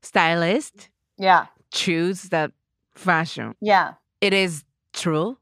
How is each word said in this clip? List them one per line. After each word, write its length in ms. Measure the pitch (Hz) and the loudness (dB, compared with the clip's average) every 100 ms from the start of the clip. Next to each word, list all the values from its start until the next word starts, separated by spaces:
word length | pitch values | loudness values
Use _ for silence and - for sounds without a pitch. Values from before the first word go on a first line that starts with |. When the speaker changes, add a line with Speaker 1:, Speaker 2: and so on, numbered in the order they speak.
Speaker 1:
stylist 880 | - 202 165 170 170 226 - _ - _ _ _ | -2 0 2 2 0 -2 -4 _ -20 _ _ _
Speaker 2:
Yeah. 280 | 190 175 - _ _ | 4 4 4 _ _
Speaker 1:
choose 500 | - - 165 175 190 - | -6 -2 0 -2 -4 -4
the 220 | 170 151 _ _ _ _ | -4 -4 _ _ _ _
fashion. 600 | - 180 165 160 - 110 113 | -8 0 0 0 -6 -12 -8
Speaker 2:
Yeah. 340 | 208 190 160 - _ _ | 2 2 2 -8 _ _
Speaker 1:
It 100 | 202 | 0
is 320 | 196 190 156 - _ _ | 2 0 -4 -14 _ _
true? 420 | - 170 156 180 262 | -8 -2 -2 -2 -8